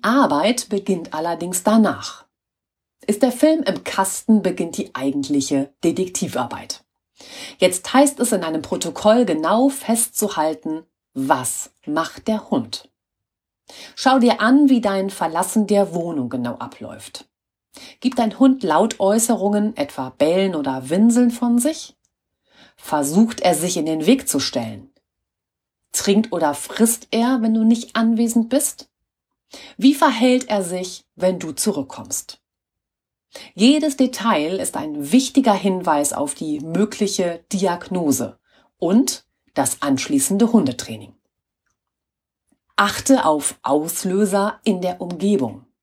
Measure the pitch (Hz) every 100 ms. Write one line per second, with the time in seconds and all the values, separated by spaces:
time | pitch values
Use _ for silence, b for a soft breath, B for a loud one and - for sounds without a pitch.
0 | 202 269 202 147 196 240 - 196 202 180
1 | 160 156 170 170 175 185 208 220 202 107
2 | - - _ _ _ _ _ _ _ _
3 | - 208 254 240 311 320 226 165 - -
4 | 190 - - 220 180 - 170 - - -
5 | 139 139 139 143 135 143 139 _ 165 156
6 | 180 - 160 127 120 - - - _ _
7 | _ B B B B B 180 185 - 254
8 | 285 - 233 196 165 160 - 185 170 -
9 | 208 233 208 156 160 220 277 269 - 226
10 | - - 202 165 156 156 160 160 - _
11 | _ 135 135 131 123 - - _ - 156
12 | 160 - - 214 - 147 110 - - _
13 | _ _ _ _ _ _ _ B B -
14 | 262 262 240 - 220 269 285 247 214 196
15 | 196 - 160 165 180 220 202 202 190 170
16 | 170 151 120 127 120 - 117 - 110 113
17 | - - - _ _ _ _ B B B
18 | 254 262 226 - 269 262 180 156 220 -
19 | 196 220 220 202 202 208 214 220 139 -
20 | 131 - 151 185 196 165 135 131 127 180
21 | 226 233 240 240 240 240 269 320 - _
22 | _ _ _ _ b b b _ - 151
23 | 143 175 226 - 185 151 175 175 156 160
24 | 156 262 - 143 - 127 113 107 - _
25 | _ _ _ _ _ _ _ _ _ -
26 | - 202 220 175 151 143 - - 226 -
27 | - 226 240 262 220 220 220 233 - 233
28 | 226 226 233 233 226 269 - - - _
29 | _ _ _ _ _ B B - 254 294
30 | 311 226 254 254 - 208 175 180 185 -
31 | _ - 185 180 160 139 214 170 135 -
32 | 107 - - - _ _ _ _ _ _
33 | _ _ _ B B - 233 302 302 269
34 | 254 - 220 165 156 190 - - 156 147
35 | 143 254 269 - - 196 196 185 175 147
36 | 147 - 143 - 156 147 160 170 214 -
37 | 196 - 175 170 - 196 185 175 - 185
38 | 156 131 117 - _ _ _ _ 170 220
39 | - - _ _ _ - - - 143 135
40 | - 139 - 196 233 226 139 120 - 110
41 | - _ _ _ _ _ _ _ _ _
42 | _ _ _ _ _ _ _ - 202 -
43 | - 262 156 151 - - - 147 165 -
44 | 190 190 208 196 208 - 226 185 180 180
45 | 175 175 202 202 117 107 - _